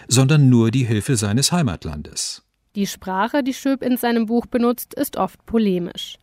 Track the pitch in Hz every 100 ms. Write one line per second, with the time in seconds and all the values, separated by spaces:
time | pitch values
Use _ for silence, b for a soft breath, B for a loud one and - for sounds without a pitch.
0 | B 123 135 156 131 120 113 131 117 107
1 | - 113 104 117 139 175 123 82 85 76
2 | 73 - - - _ _ _ 208 196 -
3 | 185 190 226 294 262 247 269 269 254 247
4 | 240 233 220 233 - 247 240 240 - -
5 | 285 - 185 - - 226 202 180 170 -
6 | - -